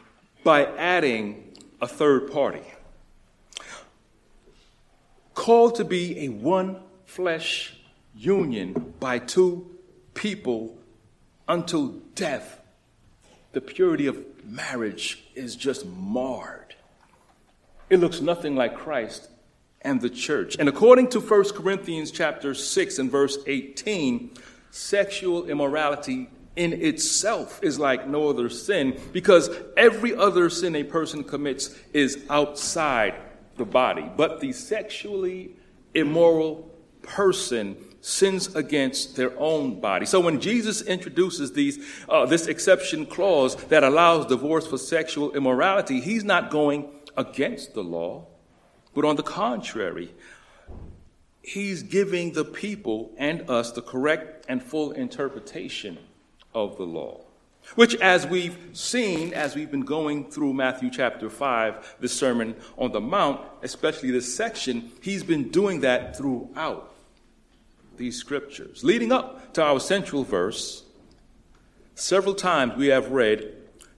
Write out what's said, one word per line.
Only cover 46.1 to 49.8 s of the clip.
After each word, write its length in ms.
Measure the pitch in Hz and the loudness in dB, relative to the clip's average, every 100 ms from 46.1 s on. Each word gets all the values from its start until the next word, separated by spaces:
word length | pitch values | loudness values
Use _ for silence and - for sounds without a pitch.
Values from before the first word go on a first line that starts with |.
| 226 | -2
not 260 | 202 175 - | 2 2 2
going 360 | 151 147 147 147 - - - | 2 2 0 -4 -16 -10 -6
against 560 | 131 - 160 - - | -4 -2 -4 -4 -12
the 100 | 110 | -10
law, 440 | 87 85 85 135 - _ _ _ _ _ _ | -6 -4 -6 -8 -14 _ _ _ _ _ _
but 100 | 143 | -2
on 120 | 151 147 | 0 0
the 60 | |
contrary, 880 | 151 170 226 226 - 113 | -2 -4 -4 -4 -8 -6